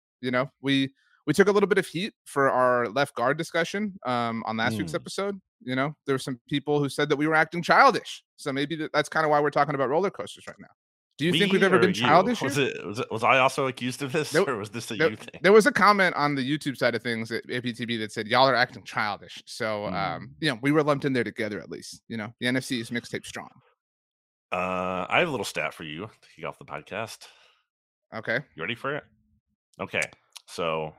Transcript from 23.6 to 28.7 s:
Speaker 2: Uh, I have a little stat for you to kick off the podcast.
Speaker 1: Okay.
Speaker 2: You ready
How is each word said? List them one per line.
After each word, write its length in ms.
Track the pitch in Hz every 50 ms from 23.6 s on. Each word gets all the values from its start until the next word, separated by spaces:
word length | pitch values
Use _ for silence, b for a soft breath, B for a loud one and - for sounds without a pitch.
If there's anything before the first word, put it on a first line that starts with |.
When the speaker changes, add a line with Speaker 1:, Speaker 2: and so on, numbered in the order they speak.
| _ _ _ _ _ _ _ _ _ _ _ _ _ _ _ _ _ -
Speaker 2:
Uh, 540 | - 90 90 92 92 90 92 90 92 90 90 -
I 100 | 107 135
have 100 | 180 170
a 20 |
little 140 | 139 110 95
stat 280 | - - 82 76 76 -
for 100 | - 87
you 240 | 76 76 80 104
to 220 | 113 - _ _ _ _
kick 100 | 78 80
off 120 | 73 - -
the 60 | 73
podcast. 600 | - 73 73 76 - 92 104 113 110 - - - - b b b b b b b b _ _ _ _ _ _ _ - -
Speaker 1:
Okay. 280 | 113 - - 113 131 151 _ -
Speaker 2:
You 80 | 151 82
ready 120 | 98